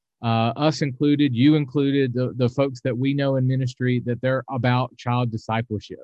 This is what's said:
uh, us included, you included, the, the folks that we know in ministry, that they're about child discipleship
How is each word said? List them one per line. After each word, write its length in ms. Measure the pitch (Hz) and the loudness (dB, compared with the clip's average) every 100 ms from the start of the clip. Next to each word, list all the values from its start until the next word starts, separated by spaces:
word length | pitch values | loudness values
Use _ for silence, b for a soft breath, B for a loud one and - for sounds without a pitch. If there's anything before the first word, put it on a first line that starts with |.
| _ _ | _ _
uh, 300 | 117 113 117 - | -2 0 0 0
us 260 | 156 156 | 0 0
included, 540 | 143 127 147 143 143 113 | -4 0 2 2 2 4
you 200 | 143 156 | 4 4
included, 580 | 135 147 139 139 135 | 2 0 0 2 0
the, 200 | 120 127 107 | 0 -4 0
the 120 | 123 | 0
folks 300 | 120 139 127 | 2 -2 -2
that 160 | 135 120 | -4 -2
we 160 | 135 | 0
know 220 | 143 139 135 | 0 0 0
in 100 | 127 | 0
ministry, 540 | 131 127 - 127 123 123 | 0 -2 -2 0 0 -2
that 160 | 120 | -2
they're 220 | 131 131 - | 0 -2 -2
about 460 | 131 123 123 131 - | -2 0 0 -2 -6
child 320 | 123 120 123 | -2 -2 -2
discipleship 680 | 110 - 113 120 104 - 87 | -6 -4 -4 -4 -8 -8 -16